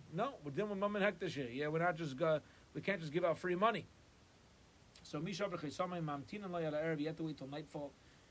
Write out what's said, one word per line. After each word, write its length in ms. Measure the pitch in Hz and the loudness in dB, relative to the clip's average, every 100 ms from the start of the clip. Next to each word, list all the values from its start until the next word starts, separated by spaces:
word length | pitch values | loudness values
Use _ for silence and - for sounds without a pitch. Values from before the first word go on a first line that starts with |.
| 131 | -6
No, 220 | 160 254 254 147 | -2 -2 -2 -6
we're 60 | |
dealing 180 | 135 208 | -2 -2
with 80 | 196 | 0
Mammon 220 | 202 208 | 0 4
Hektish 300 | 202 196 - | 2 2 -4
here. 180 | 127 123 | -2 -4
Yeah, 160 | 127 151 | -2 0
we're 120 | 160 | 2
not 180 | 175 165 | 2 2
just 180 | 160 131 | -2 2
go, 240 | 160 156 - - - | 4 4 0 -16 -10
we 80 | 156 | -4
can't 200 | 156 196 | -2 -2
just 100 | 160 | 0
give 140 | 160 175 | 2 4
out 120 | 156 | 2
free 180 | 180 180 | 0 4
money. 300 | 214 202 - - - - - - - - - - - - | 4 4 -4 -16 -20 -20 -20 -20 -20 -20 -20 -20 -20 -20
So 160 | - 151 | -8 -4
Misha 260 | 175 170 190 | -2 0 0
Abad 140 | 175 | 0
Chesama, 420 | 147 - 180 175 | -4 -2 0 0
Mamtin 420 | 156 143 - 208 196 | -2 -2 -4 -6 -4
and 80 | |
Layala 300 | 175 156 147 | 0 0 2
Erev, 160 | 165 160 | 0 2
you 80 | 151 | 0
have 100 | 160 | 0
to 60 | |
wait 140 | 160 139 | -4 -4
till 100 | 135 | -6
nightfall. 440 | 147 156 - 139 - - - - | -8 -6 -6 -8 -10 -20 -20 -20